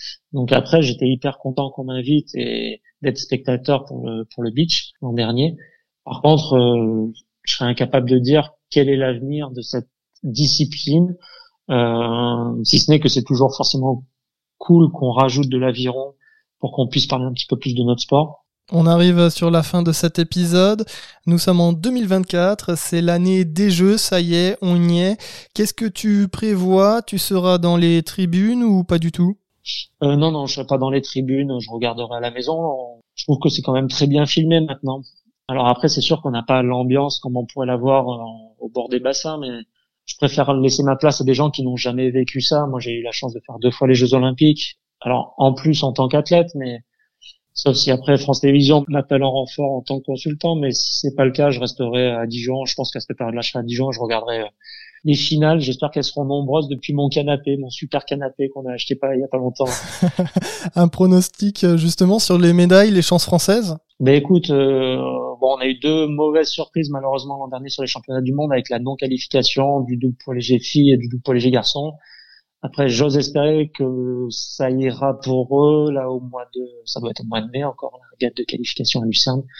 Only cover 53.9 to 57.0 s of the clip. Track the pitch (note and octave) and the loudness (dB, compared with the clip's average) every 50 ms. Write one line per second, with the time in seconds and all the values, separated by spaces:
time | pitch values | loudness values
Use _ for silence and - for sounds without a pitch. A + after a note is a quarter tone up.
53.9 | B2 B2+ B2 A2 A2+ A2 A2+ A#2 A#2 A2+ G#2+ G#2 - _ _ - - - - - | -4 -4 -4 -4 -2 -4 -4 -4 -6 -6 -6 -8 -12 _ _ -20 -20 -20 -20 -20
54.9 | - _ - D3+ C#3+ C#3 - - D#3+ D3+ D3+ D#3 D#3+ E3 C#3 B2+ B2+ - D3+ C#3+ | -18 _ -2 0 0 0 0 0 0 2 2 4 2 2 0 -2 -4 -4 -4 -4
55.9 | - D3+ C3+ - - C#3+ C3+ C3+ C#3 C#3+ C#3 B2+ C#3 D#3+ D3 C#3 C#3+ B2+ - - | -4 -4 -4 -4 -4 -6 -4 -4 -4 -4 -2 -2 -2 -2 -2 -2 -6 -8 -6 -4
56.9 | D3 C#3+ | -2 -2